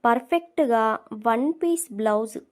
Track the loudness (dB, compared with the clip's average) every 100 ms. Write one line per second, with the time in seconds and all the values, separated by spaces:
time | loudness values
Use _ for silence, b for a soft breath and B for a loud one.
0 | 2 0 0 -2 -2 -2 2 2 2 -2
1 | -8 -4 -2 0 0 -2 -2 -2 -4 -4
2 | 0 0 -2 -10 -16